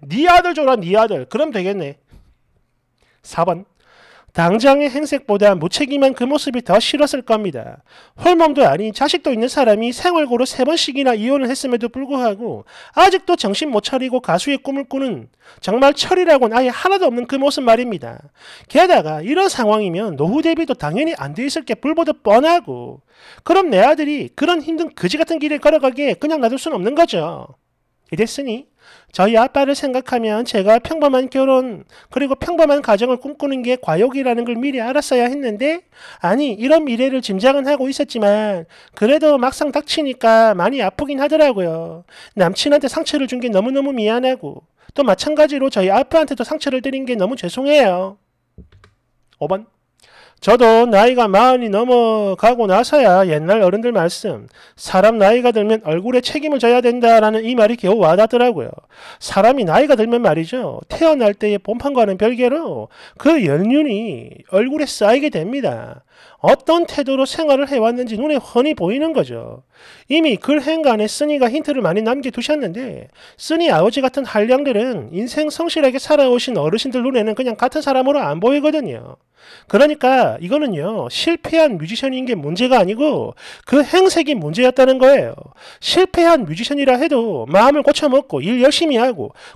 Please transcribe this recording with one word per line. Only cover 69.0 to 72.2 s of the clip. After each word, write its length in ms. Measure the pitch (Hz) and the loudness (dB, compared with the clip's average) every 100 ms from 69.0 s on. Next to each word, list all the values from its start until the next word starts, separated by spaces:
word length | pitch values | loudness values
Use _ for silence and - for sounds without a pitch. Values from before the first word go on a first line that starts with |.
| 320 | -2
거죠. 480 | 269 131 117 117 117 _ _ - - - | -2 -4 -6 -14 -18 _ _ -20 -18 -2
이미 280 | 302 320 208 | 0 2 0
글 240 | - 294 | 0 -2
행간에 460 | 269 320 294 214 208 | 0 0 0 0 -2
쓰니가 420 | - 294 294 247 | -2 -2 0 0
힌트를 300 | 285 302 269 | -2 -4 -2
많이 220 | 185 190 | -2 -2
남겨두셨는데, 1080 | 220 269 | -2 -4